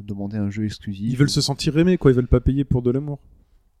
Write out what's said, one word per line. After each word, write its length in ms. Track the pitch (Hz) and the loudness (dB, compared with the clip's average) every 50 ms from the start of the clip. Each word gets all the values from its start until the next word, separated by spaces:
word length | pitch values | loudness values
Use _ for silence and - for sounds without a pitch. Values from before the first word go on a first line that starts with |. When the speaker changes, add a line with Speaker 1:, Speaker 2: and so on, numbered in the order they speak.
| 101 | -8
Speaker 1:
demander 340 | 104 101 98 101 101 107 | -10 -10 -8 -8 -8 -4
un 140 | 107 101 101 | -4 -4 -4
jeu 140 | 98 110 107 | -4 -4 -6
exclusif. 460 | 104 - - - 107 98 95 104 117 | -6 -6 -8 -10 -12 -10 -6 -4 -4
Speaker 2:
Ils 60 | 135 | 0
veulent 140 | 123 147 139 | 2 2 2
se 100 | - 147 | 2 -2
sentir 360 | 139 - 139 - - 160 135 156 | -2 -2 -4 -4 -4 -2 2 2
aimés, 200 | 170 185 185 170 | 4 4 2 4
quoi. 120 | - 143 | 4 4
Ils 40 | 127 | 4
veulent 120 | 123 127 | 4 4
pas 140 | - - 127 | 4 2 2
payer 240 | - 139 131 139 139 | 4 2 0 0 0
pour 180 | - - 127 123 | 0 0 0 0
de 80 | 123 | 0
l'amour. 280 | 120 135 151 147 143 - _ - _ _ _ _ _ _ _ _ _ _ | 0 -2 -4 -6 -10 -12 _ -20 _ _ _ _ _ _ _ _ _ _